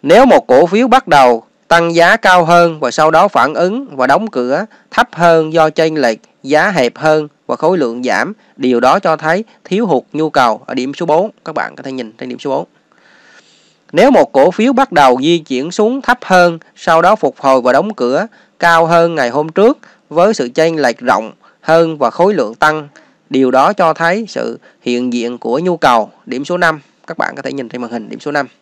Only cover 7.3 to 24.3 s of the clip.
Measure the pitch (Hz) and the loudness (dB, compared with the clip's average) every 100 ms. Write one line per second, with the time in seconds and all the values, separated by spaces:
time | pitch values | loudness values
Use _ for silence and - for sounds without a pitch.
7.3 | _ - 123 156 185 127 120 123 101 135 | _ -10 -4 -2 0 -2 -4 -4 -2 -4
8.3 | 214 _ _ 135 123 123 175 190 156 156 | -8 _ _ -2 0 2 0 0 -2 -2
9.3 | 175 226 _ - 190 226 139 - 143 156 | -4 -6 _ -6 -4 -2 -2 -4 -6 -4
10.3 | 147 123 107 - 127 127 143 170 156 208 | 0 0 -2 -6 -8 -6 -8 -2 -2 -2
11.3 | _ - 147 65 - 135 131 110 113 127 | _ -12 -8 -10 -10 -14 -12 -12 _ -14
12.3 | 120 143 135 175 _ _ _ _ _ _ | -12 -6 -6 -8 _ _ _ _ _ _
13.3 | _ _ _ _ _ _ 151 240 240 285 | _ _ _ _ _ _ 2 4 4 2
14.3 | 135 151 180 233 254 269 170 139 127 139 | 2 2 2 -2 0 0 4 4 4 0
15.3 | 170 156 127 147 - 214 269 240 254 - | -2 -2 -6 -6 -2 -2 -2 -4 -4 2
16.3 | 185 175 165 _ _ - 165 175 214 143 | 2 2 0 _ _ 0 2 2 2 -2
17.3 | - 139 135 123 127 196 214 123 135 214 | -2 0 2 2 0 -2 -4 -4 -2 -6
18.3 | _ _ _ 170 165 165 170 170 160 123 | _ _ _ 0 2 2 2 2 0 -4
19.3 | 127 160 160 214 294 _ _ _ 151 190 | -2 -4 0 0 0 _ _ _ 0 0
20.3 | 220 123 123 160 165 131 117 123 101 110 | 0 -4 0 -2 0 -2 -2 -2 -2 -2
21.3 | - _ _ - 165 165 156 127 - 185 | -16 _ _ 0 2 2 -2 -6 0 0
22.3 | 202 110 113 151 156 147 _ _ _ _ | 0 -4 -2 -2 -2 -10 _ _ _ _
23.3 | 131 131 127 151 202 170 156 165 196 220 | -2 0 2 0 0 -2 0 -2 -4 -6